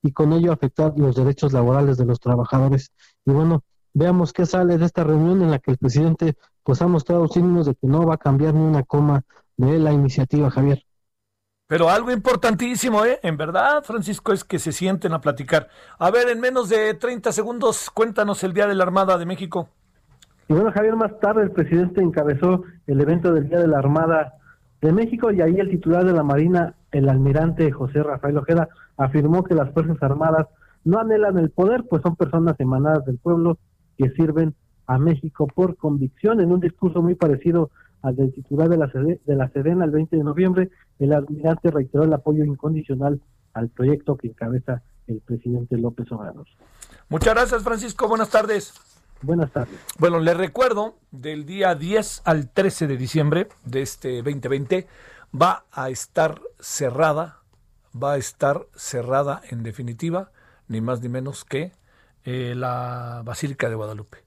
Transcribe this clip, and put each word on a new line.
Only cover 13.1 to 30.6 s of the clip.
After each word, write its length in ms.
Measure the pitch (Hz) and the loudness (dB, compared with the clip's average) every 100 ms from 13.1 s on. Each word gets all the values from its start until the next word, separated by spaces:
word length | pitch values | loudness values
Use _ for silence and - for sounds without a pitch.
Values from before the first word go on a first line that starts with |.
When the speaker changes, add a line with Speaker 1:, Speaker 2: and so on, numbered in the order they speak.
| 254 | 0
Speaker 2:
En 140 | 180 151 | -4 -4
verdad, 460 | 156 170 269 294 | -2 0 2 0
Francisco, 480 | 285 233 175 202 - | -2 -8 -6 -6 -2
es 120 | 202 | -2
que 160 | - 180 | -2 -6
se 120 | - | -4
sienten 420 | - 190 190 190 | -4 -2 -2 -2
a 80 | 160 | -2
platicar. 480 | 151 139 135 156 - - - - | -4 -4 -2 -2 -2 -20 -20 -2
A 120 | 175 | 2
ver, 180 | 226 247 | 2 2
en 100 | 233 | 0
menos 300 | 254 254 208 | -2 -2 0
de 240 | 220 214 | 0 0
treinta 380 | 202 247 240 233 | -2 -6 -4 -4
segundos, 580 | 170 214 240 226 208 - | -2 -4 -2 -2 -2 -6
cuéntanos 540 | - 226 214 208 202 | -2 -2 0 -2 -2
el 100 | 185 | -4
Día 140 | 180 208 | 0 0
de 80 | 196 | 2
la 80 | |
Armada 340 | 185 185 190 180 | 0 2 2 0
de 80 | 170 | -2
México. 440 | 185 185 180 165 _ _ _ _ _ _ _ _ | -8 -8 -8 -8 _ _ _ _ _ _ _ _
Speaker 1:
Y 60 | |
bueno, 180 | 156 220 | 2 2
Javier, 240 | 202 214 226 | 2 0 2
más 200 | 220 214 | -2 0
tarde 240 | 202 220 | 0 2
el 80 | 202 | 0
presidente 500 | - 147 165 180 190 | 0 0 2 2 2
encabezó 640 | 180 160 147 139 180 180 180 - - | 0 0 -2 0 2 0 -2 -18 -2
el 140 | 139 | 0
evento 340 | 147 170 175 | 2 2 2
del 140 | 160 143 | 0 2
Día 120 | 175 | 2
de 100 | 170 | 2
la 100 | 147 | 2
Armada 540 | 135 156 165 165 151 _ _ _ _ _ | 2 2 2 0 -2 _ _ _ _ _
de 100 | 151 | 0
México 400 | 180 226 233 233 | 2 0 -2 0
y 100 | 202 | 2
ahí 140 | 165 185 | 2 2
el 100 | 190 | 0
titular 340 | 180 151 175 | -2 0 2
de 80 | 185 | 4
la 120 | 175 | 2
Marina, 520 | 147 143 165 180 165 - _ | 2 2 2 2 0 -6 _
el 160 | 143 139 | 0 2
almirante 640 | 135 139 143 165 165 156 | 4 2 2 0 2 0
José 320 | 131 131 147 | 0 -4 -2
Rafael 340 | 151 135 143 147 | -2 -4 -2 -2
Ojeda, 300 | 143 170 165 - - - | 0 0 0 -6 -20 -2
afirmó 460 | 135 147 147 175 | 0 2 2 2
que 120 | 185 165 | 2 0
las 160 | 135 | 0
Fuerzas 260 | - 160 160 | -2 -2 -2
Armadas 460 | 139 139 160 160 151 _ | -2 0 2 2 0 _